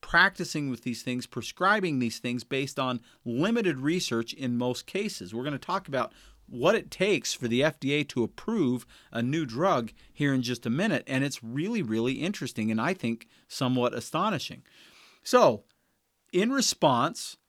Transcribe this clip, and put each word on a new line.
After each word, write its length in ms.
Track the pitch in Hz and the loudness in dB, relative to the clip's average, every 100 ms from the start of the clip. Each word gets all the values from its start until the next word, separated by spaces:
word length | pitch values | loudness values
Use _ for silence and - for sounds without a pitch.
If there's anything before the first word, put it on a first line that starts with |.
practicing 680 | - 170 190 190 165 156 143 | 2 4 4 4 -6 -2 -2
with 120 | 120 | -4
these 200 | - 117 | -4 -6
things, 240 | - 123 - | -4 -4 -4
prescribing 720 | - 113 - 185 214 185 139 | -8 -10 0 2 4 2 0
these 220 | 117 - | 0 -2
things 240 | 123 120 | -4 -4
based 340 | - 135 135 - | -4 -4 -4 -4
on 220 | 131 123 - _ | -4 -4 -8 _
limited 540 | - 120 180 233 190 139 | -6 0 2 2 0 0
research 540 | 139 175 - 117 117 | 0 0 0 -2 -2
in 240 | - 131 120 | -4 -2 0
most 300 | 123 123 - | 0 -2 -6
cases. 480 | 185 208 - 90 | -4 -4 -6 -8
We're 80 | 110 | -6
gonna 160 | 135 139 | -6 -6
talk 300 | - 185 185 | -4 -6 -2
about 240 | 131 120 - - - - | -2 -2 -6 -20 -20 -16
what 280 | 120 143 | 0 2
it 160 | 208 156 | 2 0
takes 420 | - 190 175 - | -2 2 2 0
for 160 | - 123 | -4 0
the 160 | 120 | 2
F 160 | 147 151 | 2 0
D 120 | 135 | -2
A 100 | 147 | 0
to 180 | 147 - | -2 -2
approve 640 | 113 - - 226 139 123 - - - | -2 -2 -4 0 2 0 -6 -20 -10
a 120 | - | -4
new 240 | 120 156 147 | -2 0 -2
drug 460 | 113 185 156 113 - - | 0 2 2 0 -10 -20
here 220 | - 143 | -2 2
in 80 | 131 | 2
just 240 | 120 123 123 | 0 -2 -2
a 40 | |
minute, 320 | 117 214 143 - | 0 2 0 0
and 180 | 131 | -2
it's 180 | 139 139 | -2 -4
really, 400 | 113 127 180 233 | -8 -4 -2 -2
really 320 | 135 110 120 | 0 0 0
interesting 560 | 131 156 208 135 - 110 | 0 -4 -4 -8 -4 -2
and 100 | 110 | 0
I 140 | 127 | 0
think 320 | 190 127 117 - _ _ | -2 -4 -4 -8 _ _
somewhat 460 | - 127 127 120 | -4 0 2 2
astonishing. 680 | 113 - 156 202 170 - - - - - - - _ | 0 -4 -2 0 -2 -6 -14 -20 -20 -20 -20 -20 _
So, 380 | - 247 190 107 _ _ _ _ _ _ _ | 2 6 6 4 _ _ _ _ _ _ _
in 180 | 175 214 | 0 2
response 840 | 269 - - 160 123 131 - - - | 2 0 2 4 4 2 -2 -12 -14